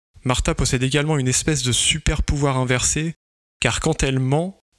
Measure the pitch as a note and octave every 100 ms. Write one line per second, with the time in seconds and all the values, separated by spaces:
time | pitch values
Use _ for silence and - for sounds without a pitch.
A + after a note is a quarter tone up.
0 | _ - C3 B2 - D#3 C3+ B2+ C3 D3
1 | D3+ D3 B2+ B2 D#3+ C#3+ B2+ A2+ - D#3+
2 | - D#3 - D3 C#3+ C3 B2+ B2+ - D3+
3 | E3 - _ _ _ _ A#2 - D#3+ D3
4 | C#3 C3 C3 D3 F#3 - _